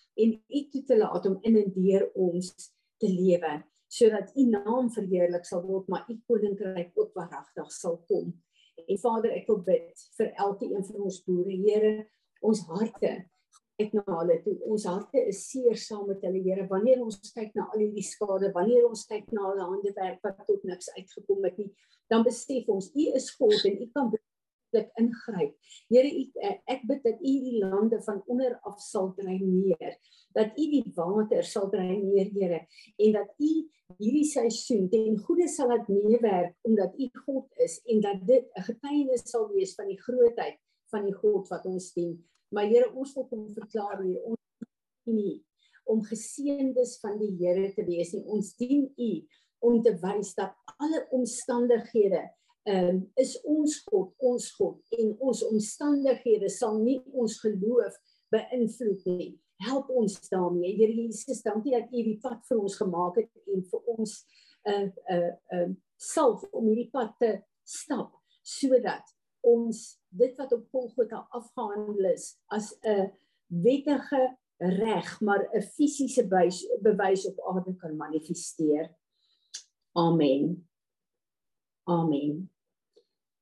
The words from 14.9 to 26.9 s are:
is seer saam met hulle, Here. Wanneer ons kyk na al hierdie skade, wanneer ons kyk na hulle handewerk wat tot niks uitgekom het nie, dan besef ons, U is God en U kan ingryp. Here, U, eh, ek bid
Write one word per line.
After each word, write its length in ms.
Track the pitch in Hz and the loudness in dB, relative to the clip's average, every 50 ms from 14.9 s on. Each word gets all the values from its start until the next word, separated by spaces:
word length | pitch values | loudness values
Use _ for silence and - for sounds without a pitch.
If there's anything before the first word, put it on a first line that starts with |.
| 180 202 - - - 262 - | -4 -4 -4 0 0 2 2
is 200 | 208 190 - - | 2 -2 -6 -8
seer 320 | - - 262 247 233 214 - | -10 -4 0 2 2 2 0
saam 280 | - - 214 202 202 | -4 -10 -10 -8 -6
met 160 | 202 190 196 196 | -6 -4 -4 -4
hulle, 160 | 180 190 190 185 | -2 -2 -2 0
Here. 220 | 185 190 196 190 | 0 -2 -2 -2
Wanneer 360 | 185 190 190 220 262 262 247 233 | -2 -2 2 4 4 4 4 2
ons 160 | 220 208 - - | -2 -8 -10 -14
kyk 300 | - - 233 214 214 - | -14 -12 -10 -10 -6 -6
na 140 | 208 - - | -6 -4 -4
al 100 | 214 214 | -2 -2
hierdie 260 | 214 208 208 202 190 | -2 -2 -2 -6 -8
skade, 460 | - - - 214 196 190 190 196 190 | -10 -8 -6 -4 -2 0 0 -2 -2
wanneer 360 | 170 175 190 226 247 240 240 233 | 0 0 2 4 6 6 6 4
ons 160 | 220 - - | 2 -4 -8
kyk 220 | - 214 208 - - | -8 -10 -10 -6 -6
na 140 | 233 202 196 | -4 -4 -2
hulle 200 | 190 202 196 180 | -2 -4 -4 -4
handewerk 520 | 175 190 202 202 202 202 202 190 180 175 - | -4 -4 -4 -4 -4 -4 -4 -6 -6 -6 -6
wat 200 | - 196 196 - - | -8 -8 -8 -4 -2
tot 220 | - 202 196 - | 0 0 0 -2
niks 240 | 185 180 175 - - | -6 -8 -10 -12 -14
uitgekom 540 | - 196 190 - - - - - 196 196 196 | -16 -16 -18 -18 -20 -6 -2 -2 0 0 0
het 140 | 180 - 214 | -2 -2 -4
nie, 80 | 202 196 - _ _ _ _ _ _ - | -8 -10 -12 _ _ _ _ _ _ 2
dan 140 | 220 226 226 | 2 4 4
besef 420 | 247 226 - - - 269 247 - | 2 0 -2 -4 -4 -4 -2 0
ons, 220 | 226 196 190 185 - | 0 -2 -2 -4 -4
U 160 | - 285 311 - - | -2 -2 0 2 0
is 140 | 262 - - | -2 -2 -4
God 320 | - - 254 214 208 - - 202 | -2 2 4 4 4 4 4 2
en 100 | 202 196 | 0 -2
U 80 | 233 | -6
kan 240 | - - 285 269 220 214 - _ _ _ _ _ _ _ _ _ _ - 220 220 - - | -6 -2 -2 0 0 -2 -4 _ _ _ _ _ _ _ _ _ _ 0 0 0 0 0
ingryp. 580 | 226 233 - - - - 233 208 180 147 143 - _ _ - - - _ - | 2 2 2 2 -2 -10 -8 -4 -2 -2 -2 -4 _ _ -20 -20 -20 _ 4
Here, 200 | 226 254 269 294 | 6 6 6 6
U, 140 | - 269 247 - - | 2 -4 -6 -6 -8
eh, 220 | - - 202 196 - _ | -6 -4 -4 -4 -4 _
ek 180 | - 262 262 - | -6 -6 -4 -2
bid 160 | 214 | -2